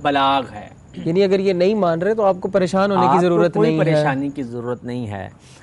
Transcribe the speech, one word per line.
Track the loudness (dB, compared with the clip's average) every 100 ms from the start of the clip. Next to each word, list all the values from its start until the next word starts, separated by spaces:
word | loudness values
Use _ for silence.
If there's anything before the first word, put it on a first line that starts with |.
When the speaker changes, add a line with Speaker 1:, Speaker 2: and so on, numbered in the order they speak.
Speaker 1:
بلاغ | -2 0 2 0 -2
ہے۔ | -10 -18 -20 -20
Speaker 2:
یعنی | -10 -2 0
اگر | 2 2
یہ | 0
نہیں | 2 2 2
مان | 0 0
رہے | 0
تو | 0 0
آپ | 0
کو | -2
پریشان | -2 0 0 0
ہونے | 2
کی | 2
Speaker 1:
آپ | 4
کو |
Speaker 2:
ضرورت | 4 2 2
Speaker 1:
کوئی | 2 2
Speaker 2:
نہیں | 2
ہے۔ |
Speaker 1:
پریشانی | 2 2 0 -2 -4
کی | -6
ضرورت | -8 -8 -6 -8
نہیں | -8 -8 -8
ہے۔ | -8 -10 -16 -20 -20